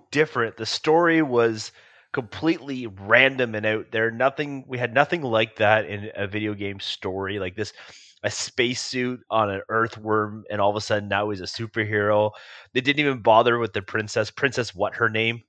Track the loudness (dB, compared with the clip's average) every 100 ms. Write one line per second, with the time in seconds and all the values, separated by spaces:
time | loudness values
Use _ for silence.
0 | _ 0 0 0 -2 -4 -6 -2 2 4
1 | 6 4 4 4 4 2 -8 -16 -20 _
2 | _ -8 -8 -4 -2 -2 -4 -8 -8 -10
3 | 4 6 6 4 0 0 0 0 -2 0
4 | 0 2 0 0 -6 -8 -8 -6 -2 0
5 | 0 0 0 0 0 2 2 4 0 -8
6 | -8 -8 -6 -4 -4 -4 -8 -8 -10 -8
7 | -6 -6 -4 -4 -6 -6 -8 -10 -20 -20
8 | -20 _ -6 -4 -4 0 0 -2 -6 -4
9 | -4 -6 -2 0 2 -2 -2 -2 -2 -4
10 | -2 0 0 -6 -8 0 0 0 -2 -2
11 | 0 -2 -2 -4 -8 -8 -6 -4 -2 0
12 | 2 4 2 -2 -14 -20 -8 -2 0 2
13 | 0 2 6 6 6 4 0 -4 -4 -4
14 | -2 -2 -2 0 0 0 -4 -2 -4 0
15 | 0 2 0 -2